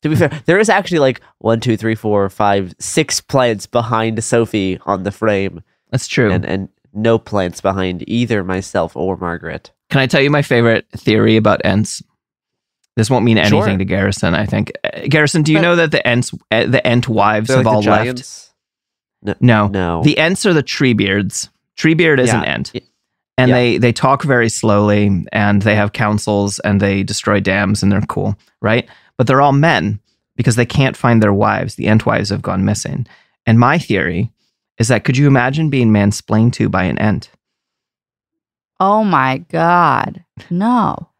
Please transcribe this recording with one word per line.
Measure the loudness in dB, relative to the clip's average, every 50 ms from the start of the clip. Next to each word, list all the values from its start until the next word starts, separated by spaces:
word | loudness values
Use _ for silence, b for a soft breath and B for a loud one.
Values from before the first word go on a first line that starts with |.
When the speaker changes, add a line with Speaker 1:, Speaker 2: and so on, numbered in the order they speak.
| _
Speaker 1:
To | 0
be | 0
fair, | 2 2 0 0 -6 -2
there | 0 2 2
is | 2 2
actually, | 2 0 0 -2 0 0
like, | 2 0 0 -2 b b b b
one, | -2 0 0 0
two, | 0 -2 -2
three, | -2 -2 -4 -4
four, | -4 -2 -2 0 0 0 -2
five, | -2 _ 0 0 2 0 -2 -6 -10 _
six | -12 -6 -2 -2 -2 -2 -4 -8
plants | -8 _ -2 0 0 0 -2 -4 -6
behind | -4 -4 -4 -2 0 -2 -2 -2 -2 -4 -4 -6
Sophie | -2 0 0 0 0 -2 -2 -2 -2 -4 -6 -4
on | -4 -4 -4 -4
the | -8 -6
frame. | -4 -2 -2 0 0 -2 -6 -8 -12 -20 _ _ _ _ _
Speaker 2:
That's | -6 -6 -6 -4
true. | -2 0 0 2
Speaker 1:
And, | 0 0 -2
and | -2 -4 -6 -6 -8 _ _ _ _ _
no | -4 0 0 0 0
plants | -2 -2 -4 -2 -2 -2 -6 -4
behind | -4 -4 -2 -2 -2 -4 -4 -6 -8 -6
either | -4 -4 -2 -2 -2 -4 -2
myself | -4 -4 -6 -6 -4 -4 -4 -4 -4 _
or | -6 -4 -4 -4 -4
Margaret. | -6 -8 -8 -8 -8 -10 -12 -12 _ -16 _ _ _ _
Speaker 2:
Can | -2 0
I | 0
tell | 2 0 0 2
you | 2
my | 2 0
favorite | 0 0 0 2 2 2 2 0 -2 _ _
theory | -8 -2 0 2 2 4 4 4
about | 4 4 2 0 0 0
Ents? | 0 0 0 -2 -2 -6 -14 -16 _ _ _ _ _ _ _ _ _ _ _ _ _ _ _ _ _ _
This | -2 0 0
won't | 2 2 2
mean | 2 2
anything | 4 4 2 2 2 2
Speaker 1:
Sure. | 0 0
Speaker 2:
to | -2 -2
Garrison, | -2 -2 -2 0 -2 -2 -2 -2 -2 0
I | 0 -2
think. | -2 -2 -4 -4 -6 -8 -10 _
Uh, | -10 -10 -8 -4
Garrison, | -2 0 2 2 2 2 0 0
do | 2 2
you | 2
Speaker 1:
But | 2
Speaker 2:
know | 2 2
that | 2 0 0
the | 0 -2 0 0
Ents, | 0 0 -2 -4 -8 -16 _ _
uh, | -2 0 0
the | 2 0 0 0
Ent | 2 0 0 0
wives | 0 0 0 2 2 2 0 -2 0
Speaker 1:
they're | 0 2
Speaker 2:
have | 2
Speaker 1:
like | 2 2
the |
Speaker 2:
all | 2 2
left? | 2 2 0 0
Speaker 1:
giants? | -2 -6 -8 -12 -16 -20 -20 -20 _ _ _ _ _ _ _ _ _ _ _ _ _ _ _ _
N-, | -8 -6 _
Speaker 2:
No. | 2 4 4 4 2
Speaker 1:
no. | 0 0 -2 -2 -2 -2 0 0
Speaker 2:
The | 0 2
Ents | 2 0 0 0 0 0
are | 0 0
the | 0 0
Treebeards. | -2 -4 -2 0 2 2 2 0 0 0 -2 -2 -4 -6 -10 -12 -12 _ _ _ _ _
Treebeard | -2 0 0 2 2 2 2 4 2
is | 2 2 2
an | 0 0
Speaker 1:
Yeah. | -4 -4
Speaker 2:
Ent. | -6 -6 -8 -10
Speaker 1:
Y-, | -14 _ _ _ _ _ _ _ _ _ _ _
Speaker 2:
And | 0 2 2
Speaker 1:
yeah. | 4
Speaker 2:
they, | 2 2 2 0
they | 2 2 0 0
talk | 2 2 0 0 0 0
very | 0 0 2 2 0
slowly, | -2 -2 0 2 2 4 4 2 2 2 2 2 0 -2 -4 -4
and | -4 -2 0 2 2 2
they | 2 2 2
have | 2 0 -2 -2
councils, | -2 -2 0 0 -2 -2 0 0 0 0 -2 -4 -4
and | -2 0 0 2
they | 2 0 0 0 -2
destroy | -4 -6 -6 -2 0 0 0
dams, | 0 0 0 0 0 0 -2 0 0
and | 0 0
they're | 0
cool, | -2 -4 -6 -6 -4 -4 -6 -8 _ _ _ _ -2
right? | 0 0 0 -2 b b b b b b
But | _ 0
they're | 2 4 4 4
all | 4 4
men | 4 2 2 2 0 0 -2 -6 -6 _ _ _ _ _ _ _
because | -2 -2 0 2
they | 0 -2
can't | -2 0 0 0 0 -2
find | -2 0 2 2 4 4
their | 2 2
wives. | 2 0 0 0 -2 -4 -8 -8
The | -6 -2 2
Ent | 2 2 2
wives | 0 -2 -2 -2 -4
have | -6 -6
gone | -6 -6 -4 -2 0
missing. | -2 -2 -2 -4 -8 -8 -8 -10 b b b b b b b b
And | 2 4 4
my | 4 4 2
theory | 0 -2 -2 -2 -2 -2 -2 -2 -4 -6 -6 _ _ _ _ _ _ _ _ _ _
is | 0 2
that, | 2 0 0
could | 0 0 2
you | 4
imagine | 4 4 4 2 0 -2 -2 -2 -2
being | 0 2 2 4
mansplained | 4 4 2 2 0 -2 -6 _ 0 2 2 2 2
to | 0 -2 -2
by | 0 0 -2
an | -2 -2 -2
Ent? | 0 -2 -2 -2 -6 -12 _ _ _ _ _ _ _ _ _ _ _ _ _ _ _ _ _ _ _ _ _ _ _ _ _ _ _ _ _ _
Speaker 3:
Oh | 0 2 2 2 2
my | 2 2 2 2 2 -2 -4 -6 _
God. | -2 0 2 2 4 4 4 4 2 0 -2 -4 -8 -14 _ _ _ -20 -12 -6
No. | -4 -2 0 0 0 0 0 0 -2 -6 -12 _ _ _